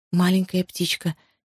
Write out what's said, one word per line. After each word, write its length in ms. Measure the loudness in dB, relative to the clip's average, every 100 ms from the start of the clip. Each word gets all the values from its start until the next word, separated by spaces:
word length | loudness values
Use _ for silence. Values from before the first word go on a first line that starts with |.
| _
«Маленькая 540 | 0 2 2 0 -2
птичка, 500 | -4 -4 -4 -4 -6 -8 _ _